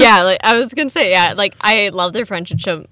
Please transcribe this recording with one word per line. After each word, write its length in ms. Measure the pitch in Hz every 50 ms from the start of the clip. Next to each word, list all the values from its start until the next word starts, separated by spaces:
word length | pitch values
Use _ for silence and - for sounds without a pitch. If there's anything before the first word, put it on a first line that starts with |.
Yeah, 200 | 254 233 214 180
like, 180 | 175 190 185 - -
I 120 | 226 233
was 160 | 233 262 233 247
gonna 160 | 285 302 262
say, 180 | - 339 240 185
yeah, 240 | 185 180 175 160 -
like, 220 | 202 202 196 - _
I 300 | - 208 220 214 208 196
love 240 | 165 185 180 180 165
their 140 | 240 233
friendship 340 | - 196 170 175 - - -
so, 240 | - 196 170 156 - -